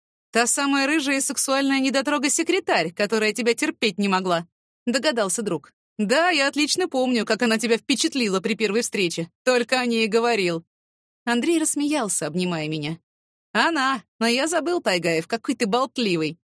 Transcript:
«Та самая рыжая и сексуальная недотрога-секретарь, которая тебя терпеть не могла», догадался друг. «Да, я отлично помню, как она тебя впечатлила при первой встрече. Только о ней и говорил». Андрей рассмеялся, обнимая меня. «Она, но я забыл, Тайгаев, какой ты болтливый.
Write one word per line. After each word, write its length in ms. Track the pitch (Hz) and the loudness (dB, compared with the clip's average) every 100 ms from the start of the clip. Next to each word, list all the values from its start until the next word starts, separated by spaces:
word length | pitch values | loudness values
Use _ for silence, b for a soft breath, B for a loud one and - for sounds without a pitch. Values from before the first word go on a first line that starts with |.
| _ _ _ | _ _ _
«Та 160 | 226 240 | 0 2
самая 400 | - 277 277 277 | 2 2 2 2
рыжая 300 | 320 269 269 | 0 0 0
и 40 | |
сексуальная 580 | 262 277 - 269 277 269 | -2 -2 0 0 2 2
недотрога-секретарь, 1120 | 262 269 269 294 285 302 330 359 - 247 165 | 2 0 0 0 0 0 0 0 2 0 0
которая 400 | - 208 220 214 | -2 0 0 0
тебя 200 | 214 226 | 0 0
терпеть 440 | 226 311 - 226 190 | 0 -2 -2 -2 0
не 100 | 202 | 0
могла», 400 | 185 185 170 170 _ _ _ - | 0 2 -2 -2 _ _ _ -4
догадался 560 | 254 302 240 196 - | 0 0 0 0 -2
друг. 300 | 202 160 - _ _ - | -4 -6 -8 _ _ -4
«Да, 320 | 202 269 349 | 0 2 4
я 180 | 320 277 | 2 2
отлично 420 | 277 294 - 359 | 0 0 0 -2
помню, 360 | 262 254 240 214 | 0 0 0 0
как 160 | 220 | 0
она 160 | 240 220 | 0 0
тебя 200 | 220 226 | 0 0
впечатлила 640 | - 269 320 277 226 185 | 0 -2 0 0 0 0
при 140 | 190 220 | 0 -2
первой 260 | 214 208 | 0 0
встрече. 480 | 240 - 175 170 170 _ | -2 -2 -2 -2 -8 _
Только 360 | - 247 240 254 | 0 0 0 -2
о 60 | 247 | -2
ней 200 | 233 220 | 0 0
и 40 | |
говорил». 560 | 226 233 226 180 165 - _ _ _ _ _ - | 0 0 0 0 -4 -8 _ _ _ _ _ -4
Андрей 340 | 240 285 339 | 0 2 0
рассмеялся, 680 | 302 - 285 302 214 - 147 | 0 -2 -2 -2 -2 -4 -4
обнимая 400 | 160 180 170 151 | -2 -2 -2 -4
меня. 320 | 156 147 165 _ _ _ _ _ | -4 -6 -8 _ _ _ _ _
«Она, 500 | 208 294 320 262 262 - - | 0 2 2 0 -2 -6 -2
но 80 | 226 | 0
я 200 | 240 311 | 2 0
забыл, 340 | 339 277 349 | -2 -2 -2
Тайгаев, 460 | 277 180 170 165 165 | 0 0 0 -2 -2
какой 280 | 233 - 262 | -4 -4 -2
ты 120 | 226 | 0
болтливый. 720 | 233 262 - 220 170 156 165 | 0 -2 -2 0 0 -2 -6